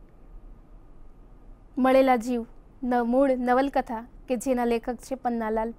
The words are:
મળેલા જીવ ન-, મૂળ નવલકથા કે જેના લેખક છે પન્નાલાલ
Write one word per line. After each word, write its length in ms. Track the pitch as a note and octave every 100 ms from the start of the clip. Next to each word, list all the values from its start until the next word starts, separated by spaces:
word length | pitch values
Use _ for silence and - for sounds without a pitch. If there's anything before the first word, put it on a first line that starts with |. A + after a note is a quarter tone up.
| - - - - - - - - - - - - - - - - - -
મળેલા 380 | C4 C4 C4 B3
જીવ 300 | A#3 A#3+ A3+ - - -
ન-, 200 | B3 B3
મૂળ 280 | A#3 B3+ C#4 B3+
નવલકથા 680 | B3 B3 C#4 C4+ B3 A3+ A#3+ - -
કે 80 | B3
જેના 280 | C4+ B3
લેખક 320 | A#3+ A#3 B3+ A#3+
છે 180 | -
પન્નાલાલ 600 | C4 B3 A#3 A3 A3 A3+